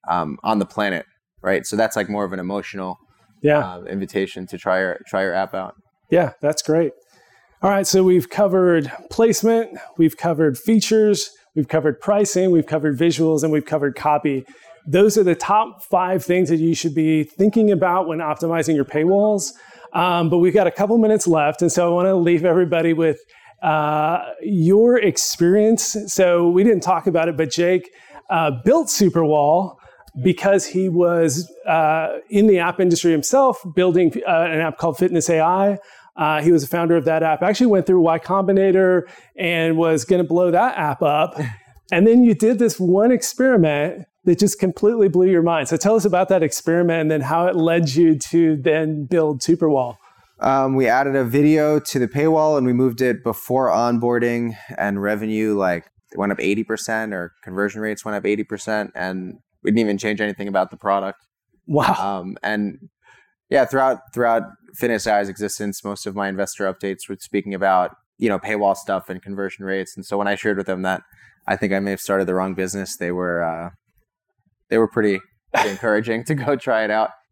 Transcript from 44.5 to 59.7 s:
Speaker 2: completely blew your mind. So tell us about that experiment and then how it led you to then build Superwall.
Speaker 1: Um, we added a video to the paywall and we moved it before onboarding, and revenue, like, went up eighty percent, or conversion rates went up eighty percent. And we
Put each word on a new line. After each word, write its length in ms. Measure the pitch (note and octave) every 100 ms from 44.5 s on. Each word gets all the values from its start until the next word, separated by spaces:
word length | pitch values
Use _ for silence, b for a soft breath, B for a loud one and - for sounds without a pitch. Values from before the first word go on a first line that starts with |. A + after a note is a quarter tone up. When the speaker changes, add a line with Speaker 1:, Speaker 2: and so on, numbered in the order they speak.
| -
Speaker 2:
completely 480 | F#3 - G#3 A#3 G3
blew 180 | F3 F#3
your 160 | F3
mind. 280 | E3+ E3 C3
So 60 | E3
tell 200 | G3 A3+
us 100 | G3+
about 240 | F3 F#3
that 140 | F#3+
experiment 580 | D#3 - - E3+ F3 E3
and 80 | D#3
then 120 | D#3
how 260 | C3+ E3 F3+
it 80 | F3+
led 400 | E3 E3+ D#3 C3+
you 200 | E3 D3 -
to 280 | E3+ E3 D3+
then 500 | D3 D#3 D#3 D3+ C3+
build 320 | F3 D#3 C#3
Superwall. 540 | - E3 D#3+ C#3 B2 A#2 b b b _
Speaker 1:
Um, 360 | C3+ C3+ C3+ C3+
we 120 | B2
added 280 | B2 C#3 C#3
a 80 |
video 560 | A#2+ C#3 D3+ D#3 D3+ D3+
to 180 | - C3+
the 100 | A#2+
paywall 520 | C#3+ D#3 D#3+ D#3 D3
and 80 | B2+
we 60 |
moved 280 | B2 C3 A#2
it 220 | B2+ A2
before 460 | A#2 G#2 - B2+ B2
onboarding, 840 | F#2 A#2+ A#2+ A#2+ A#2+ A#2+ A#2+ A#2 A2 B -
and 240 | G2+ G2
revenue, 540 | G2+ G#2 A2 G#2+ G#2+ G2+
like, 300 | F#2 F2 - _ _ -
went 160 | G2+
up 80 | G2
eighty 240 | E2+ G#2
percent, 480 | G#2+ A2 - A2 A2
or 200 | F#2+ F2 _
conversion 380 | - F#2 G2+ G#2+
rates 240 | G#2+ G#2 A2
went 100 | G#2
up 100 | F#2+
eighty 180 | G#2
percent. 480 | G#2 G#2 - G#2+ G2+
And 460 | - F#2 F#2 F#2 - _ _
we 80 | -